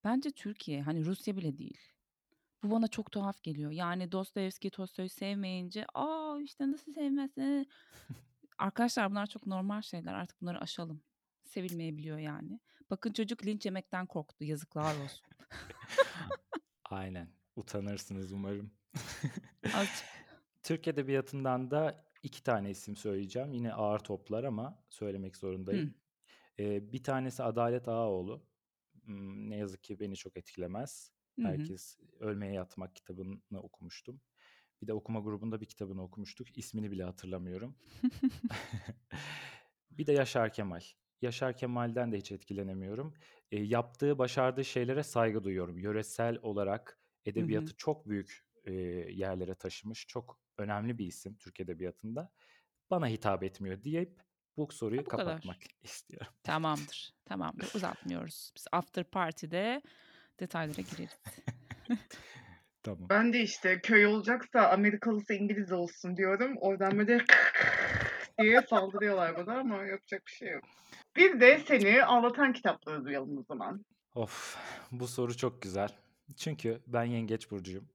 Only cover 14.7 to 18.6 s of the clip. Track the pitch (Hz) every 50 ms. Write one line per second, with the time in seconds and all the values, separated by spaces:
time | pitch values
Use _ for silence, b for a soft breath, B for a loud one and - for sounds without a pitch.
14.7 | _ 160 151 156 151 147 139 135 - - _ _ - _ - _ - - - -
15.7 | - - - - - - 539 - - - - - 554 - _ _ - 392 _ _
16.7 | _ _ _ - - 95 95 95 92 90 85 85 - _ _ _ _ - 101 -
17.7 | - 104 98 101 101 98 - - 101 95 95 92 95 98 98 98 101 101